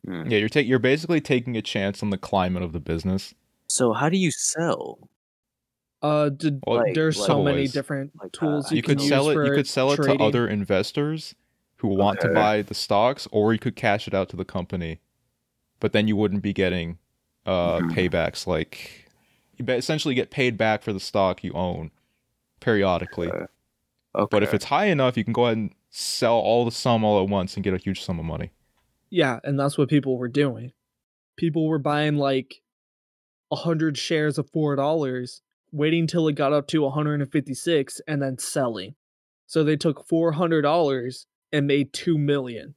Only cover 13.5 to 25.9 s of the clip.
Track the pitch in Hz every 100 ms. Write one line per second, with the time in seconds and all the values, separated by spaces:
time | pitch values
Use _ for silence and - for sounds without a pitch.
13.5 | 113 123 - 113 101 - 98 92 90 92
14.5 | 95 87 92 82 80 _ _ _ _ _
15.5 | _ _ _ 107 110 107 104 107 98 101
16.5 | 98 92 90 85 87 _ _ _ _ -
17.5 | 92 87 85 85 82 92 87 80 - -
18.5 | 82 82 - - - _ _ _ _ _
19.5 | _ 123 127 127 156 147 127 - - 127
20.5 | 110 110 107 - 98 - 104 95 90 92
21.5 | - 90 87 80 _ _ _ _ _ _
22.5 | _ - 107 98 87 87 - 85 85 87
23.5 | _ _ _ _ _ _ - 104 104 101
24.5 | 101 - 143 208 156 131 123 107 117 120
25.5 | 113 104 _ _